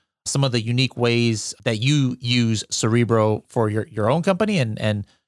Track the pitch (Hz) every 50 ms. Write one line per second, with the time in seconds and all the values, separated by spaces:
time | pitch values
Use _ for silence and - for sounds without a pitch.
0 | _ _ _ _ _ - - 143 139 131 117 120 107 117 120 127 131 123 - 117
1 | 120 120 117 120 117 117 113 104 - - - - - 123 113 107 117 139 151 147
2 | 135 127 123 - - 120 120 123 117 113 113 104 - - - - - 113 110 120
3 | 117 104 117 113 107 110 107 107 - _ - 127 110 107 101 110 104 - 104 110
4 | 104 110 139 170 165 196 190 180 220 214 208 170 127 110 107 - - 107 104 104
5 | 101 - _ _ _